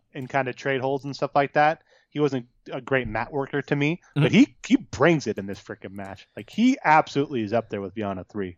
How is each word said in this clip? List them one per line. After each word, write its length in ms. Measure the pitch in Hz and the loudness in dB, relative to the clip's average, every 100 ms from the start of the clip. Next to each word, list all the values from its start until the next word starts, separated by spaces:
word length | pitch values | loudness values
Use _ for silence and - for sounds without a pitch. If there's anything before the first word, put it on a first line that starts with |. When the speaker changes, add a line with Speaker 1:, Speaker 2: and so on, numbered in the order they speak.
| _ | _
Speaker 1:
and 160 | 147 127 | -14 -4
kinda 240 | 143 127 | -2 -2
trade 280 | 120 143 135 | -4 -4 -2
holds 240 | 131 139 | -2 -4
and 100 | 143 123 | -6 -6
stuff 140 | 143 | -2
like 180 | 143 139 | 0 2
that. 280 | 151 151 160 _ _ _ | 4 2 2 _ _ _
He 100 | 143 | -2
wasn't 280 | 147 131 120 _ - | 0 0 -6 _ -14
a 100 | 156 | -12
great 240 | 117 135 117 | -2 -2 0
mat 240 | 110 120 | -6 -6
worker 300 | 147 135 143 | -6 -4 -6
to 140 | - 143 | -2 0
me, 240 | 147 175 _ - | 0 -2 _ 0
Speaker 2:
Mm-hmm. 60 | |
Speaker 1:
but 100 | 147 | 4
he, 240 | 160 294 _ - | 6 4 _ 0
he 100 | 247 | 0
brings 500 | - - 156 160 117 | 0 2 4 4 0
it 120 | 104 | -6
in 80 | 98 | -8
this 140 | 98 | -10
freaking 320 | - 104 101 | -12 -14 -14
match. 340 | 98 98 98 - - | -12 -12 -14 -16 -18
Like, 140 | 110 | -8
he 260 | - 247 269 | 2 2 4
absolutely 580 | 165 156 151 143 143 131 | 4 4 4 -2 -2 -2
is 80 | 104 | -2
up 140 | 117 113 | -2 -2
there 100 | 104 | -6
with 140 | 98 | -8
Villano 300 | 104 104 92 | -6 -6 -6
three 320 | 90 107 92 | -8 -8 -8